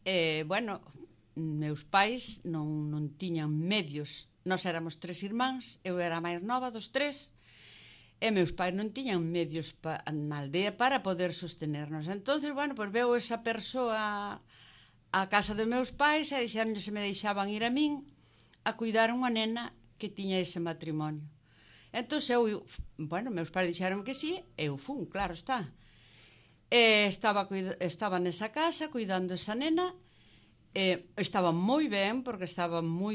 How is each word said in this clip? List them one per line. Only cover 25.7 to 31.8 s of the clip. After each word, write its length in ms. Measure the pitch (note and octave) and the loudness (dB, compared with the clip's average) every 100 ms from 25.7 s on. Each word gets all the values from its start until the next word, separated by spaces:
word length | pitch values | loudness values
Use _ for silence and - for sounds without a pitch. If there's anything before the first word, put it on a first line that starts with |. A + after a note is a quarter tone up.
| - - - - - - - - _ _ | -10 -20 -20 -20 -20 -20 -20 -20 _ _
E 360 | A#3+ A3+ G#3+ G#3 | 6 8 8 6
estaba 400 | F#3+ A3 G3+ G3 | 2 2 2 2
cuida-, 320 | G3 F#3 - | -2 -2 -2
estaba 400 | F3+ - G#3 F3+ | -4 -2 0 2
nesa 320 | F3+ E3+ G#3+ | 0 0 -4
casa 400 | D4+ E4 E4 D#4 | 0 0 0 -4
cuidando 440 | B3+ A3 F#3+ F#3 F3+ | -2 0 0 0 -4
esa 160 | - | -4
nena, 400 | A3 D4+ D#4+ F4+ F4+ - - - - - - _ | -2 2 2 2 -2 -18 -20 -20 -20 -20 -20 _
e 320 | G3 F#3+ F3 - | 2 4 2 -2
estaba 400 | - F#3+ G#3 F3+ | -4 0 4 4
moi 320 | E3 F#3+ C#4+ | 4 4 4